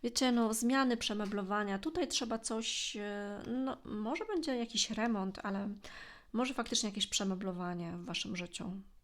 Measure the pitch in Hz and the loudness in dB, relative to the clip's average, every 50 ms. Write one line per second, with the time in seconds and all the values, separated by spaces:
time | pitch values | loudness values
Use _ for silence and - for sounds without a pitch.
0 | - 240 233 - 269 254 240 240 233 220 220 226 240 233 262 269 269 254 240 233 | -2 0 2 4 4 6 6 6 6 4 4 4 4 4 6 6 6 6 4 2
1 | - - 214 208 214 196 214 208 196 185 208 208 208 202 196 196 202 320 320 359 | 2 0 0 0 0 0 0 -2 0 0 0 0 2 2 0 0 0 0 2 2
2 | 349 - - - 254 226 226 226 226 - 233 220 226 - - - - - - 214 | 2 2 2 0 0 0 -2 -2 -2 -2 -2 0 0 0 -2 -2 -2 -4 -4 -4
3 | 208 208 202 202 202 202 202 202 - - 233 254 262 262 - - - - - 214 | -4 -4 -4 -4 -4 -4 -6 -6 -4 -2 -2 0 0 0 -2 -4 -6 -6 -4 -2
4 | 214 220 277 339 427 440 415 349 320 302 262 240 233 233 233 208 - - 226 214 | 0 0 0 -2 -2 0 0 0 0 0 0 0 0 0 0 0 0 0 2 0
5 | 220 240 226 202 190 190 196 - - 202 196 196 202 202 202 - - - - - | 2 2 2 2 0 -2 -4 -4 -4 -4 -2 -2 -2 -4 -6 -8 -10 -14 -14 -14
6 | - - - - - - - 220 254 254 269 - 233 - 247 - - 214 196 214 | -14 -16 -16 -20 -20 -6 0 0 0 0 0 -2 -2 2 2 2 2 2 0 0
7 | - - - - 208 196 190 185 202 190 180 180 180 175 180 175 175 170 170 175 | -2 0 2 0 2 2 0 0 -2 -4 -2 -2 -2 -2 -2 -2 -4 -6 -6 -8
8 | 175 180 175 - - - 208 180 180 175 - - 185 180 185 196 196 - - - | -8 -6 -4 -4 -4 -4 -4 -4 -6 -6 -8 -6 -6 -6 -6 -6 -10 -14 -20 -20